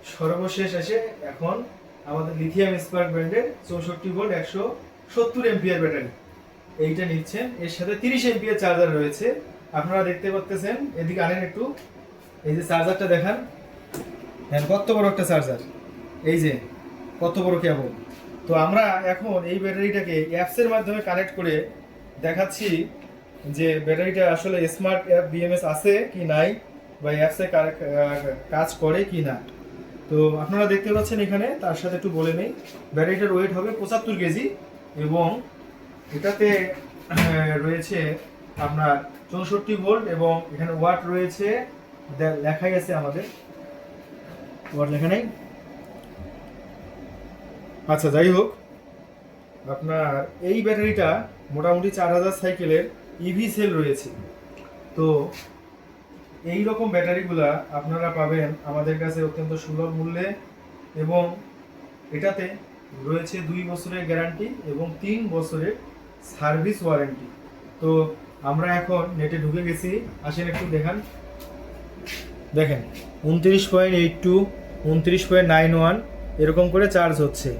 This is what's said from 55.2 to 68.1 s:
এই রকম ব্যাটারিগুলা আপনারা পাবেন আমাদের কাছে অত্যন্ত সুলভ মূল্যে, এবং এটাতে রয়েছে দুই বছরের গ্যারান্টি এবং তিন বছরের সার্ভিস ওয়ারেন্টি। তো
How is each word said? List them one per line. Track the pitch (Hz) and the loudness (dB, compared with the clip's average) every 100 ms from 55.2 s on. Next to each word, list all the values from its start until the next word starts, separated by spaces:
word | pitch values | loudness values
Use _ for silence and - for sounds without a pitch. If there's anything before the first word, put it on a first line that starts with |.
| 165 - - - - - - - - - - - | 0 -8 -18 -20 -20 -20 -20 -20 -20 -20 -20 -12
এই | 165 185 | -4 0
রকম | 208 220 226 | 0 0 2
ব্যাটারিগুলা | 175 175 180 180 165 147 135 - | 2 2 0 0 2 2 2 -4
আপনারা | 147 156 165 170 | -6 -4 -2 -2
পাবেন | 160 151 160 151 156 | 0 0 2 0 -4
আমাদের | 147 147 151 156 | -4 -2 0 -2
কাছে | 160 160 | -2 -2
অত্যন্ত | 160 156 156 | -2 -2 -6
সুলভ | 156 160 156 165 | -6 -6 -4 -4
মূল্যে, | 160 160 170 190 208 - - - - - 156 | -2 -4 -4 -4 -6 -14 -20 -20 -20 -14 -6
এবং | 156 175 175 - - - - - - - - | 2 2 2 -4 -14 -20 -20 -20 -20 -20 -10
এটাতে | 151 196 196 180 208 - - - 135 | -2 -2 -2 -8 -10 -16 -20 -20 -12
রয়েছে | 135 165 165 185 | -4 -4 -4 -8
দুই | 160 180 | -6 -6
বছরের | 175 175 180 180 | -6 -8 -8 -8
গ্যারান্টি | 165 165 165 165 226 - 156 | -2 -2 -2 -4 -8 -8 -8
এবং | 143 165 - | -6 -6 -6
তিন | 196 220 214 | -4 -2 0
বছরের | 165 160 160 170 - - - - - - - | -2 -2 -2 -4 -4 -10 -20 -20 -20 -20 -2
সার্ভিস | 147 156 180 202 | 0 2 2 0
ওয়ারেন্টি। | 170 147 139 131 - - - - - - | 2 2 0 -4 -12 -18 -20 -20 -20 -4
তো | 160 160 156 | 2 4 2